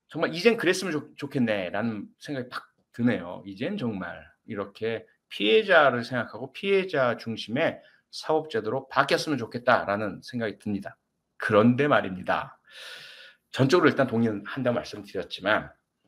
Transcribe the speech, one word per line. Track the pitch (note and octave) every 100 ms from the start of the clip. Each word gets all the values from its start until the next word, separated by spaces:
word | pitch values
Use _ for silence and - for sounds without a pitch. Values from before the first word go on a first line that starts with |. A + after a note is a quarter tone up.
| _
정말 | D3 C3+
"이젠 | E3 A3 A3+
그랬으면 | E3 F3+ F#3+
좋-, | D#3 C3 -
좋겠네"라는 | C#3+ C#3+ A#2 G#2 F2+ G2 A#2 G#2+ G2+ _
생각이 | - C#3+ B2
팍 | - - _ _
드네요. | - A#2+ G2+ E2+ F#2+ F#2+
이젠 | F#2+ C#3+ G#3
정말 | A#2+ G2+ F2 E2 D#2 _ -
이렇게 | G#2 G2 - A2 A2 - _ _
피해자를 | - G3+ A3 G3+ E3+ C#3+ B2
생각하고 | A#2 B2+ A2 - C3
피해자 | - G3 G3 F#3+ D3+ B2+ A#2
중심의 | - G#2+ - A#2+ D#3 - - _ _
사법제도로 | - - D#3 A#3 A2+ G#2 - -
바뀌었으면 | - C#3+ D#3+ D#3+ C#3
좋겠다라는 | A2+ B2 B2 A2+ E2+ G2+ G#2+ F#2
생각이 | - B2 A2+ G2+
듭니다. | - G2+ - - _ _ _ _
그런데 | - G#2 A2+ B2 D3
말입니다. | A#2+ G2+ F#2 F#2 F2 - - _ - - - - - - _ _
전적으로 | - C3+ F3+ D#3
일단 | A#2+ B2+
동의는 | A2+ A#2 G#2 G2+
한다고 | - B2 A#2
말씀드렸지만 | - G#2 G2+ G2 E2+ - F#2 G#2 D2 _ _ _